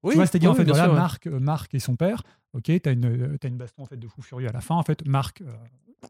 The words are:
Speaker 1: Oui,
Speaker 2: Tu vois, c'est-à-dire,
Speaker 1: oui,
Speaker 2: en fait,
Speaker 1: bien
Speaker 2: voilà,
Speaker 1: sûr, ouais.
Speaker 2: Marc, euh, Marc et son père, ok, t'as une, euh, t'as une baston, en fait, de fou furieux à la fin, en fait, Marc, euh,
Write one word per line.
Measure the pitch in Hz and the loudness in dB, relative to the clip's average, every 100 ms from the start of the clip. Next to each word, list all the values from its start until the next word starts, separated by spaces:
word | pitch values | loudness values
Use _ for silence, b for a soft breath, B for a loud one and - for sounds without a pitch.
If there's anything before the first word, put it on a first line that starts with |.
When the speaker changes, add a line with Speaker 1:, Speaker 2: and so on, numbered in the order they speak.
Speaker 1:
Oui, | 165 | 4
Speaker 2:
Tu | 196 | 4
vois, | 180 | 4
c'est-à-dire, | 180 170 | 4 4
Speaker 1:
oui, | |
Speaker 2:
en | 262 | 6
fait, | |
Speaker 1:
bien | 156 | 4
Speaker 2:
voilà, | 143 175 | 4 4
Speaker 1:
sûr, | |
ouais. | 160 | 4
Speaker 2:
Marc, | 175 - 170 | 2 -4 -6
euh, | 139 | -2
Marc | 139 156 - | -2 -2 -4
et | 139 | -6
son | - 123 | -2 0
père, | 175 226 b b _ | 0 -2 b b _
ok, | 123 113 170 | -8 0 0
t'as | 151 | 2
une, | 123 120 | 0 0
euh, | 120 127 143 | 0 -4 -6
t'as | 135 | -8
une | 123 | -8
baston, | 120 _ | -12 _
en | 135 | -16
fait, | 127 | -16
de | 113 | -16
fou | - | -18
furieux | 127 127 127 | -14 -8 -6
à | |
la | 120 | -6
fin, | - 165 | -2 -2
en | |
fait, | 160 151 151 | 0 -2 0
Marc, | 135 127 - | -2 -2 -10
euh, | 165 113 117 _ _ _ | -18 -18 -20 _ _ _